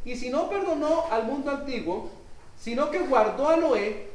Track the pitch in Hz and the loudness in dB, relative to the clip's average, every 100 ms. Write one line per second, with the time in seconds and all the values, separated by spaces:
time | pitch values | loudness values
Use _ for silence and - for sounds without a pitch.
0 | 240 247 254 285 370 403 359 294 302 330 | -6 -6 -2 0 0 -2 -2 0 2 2
1 | - 226 226 277 285 277 269 233 165 - | 2 0 0 -2 -2 -4 -4 -4 -4 -4
2 | - - - - - - 226 240 294 339 | -6 -12 -16 -16 -16 -12 -4 0 0 0
3 | 269 247 214 - 294 330 320 220 208 214 | 2 4 4 4 4 4 4 2 0 -4
4 | - | -8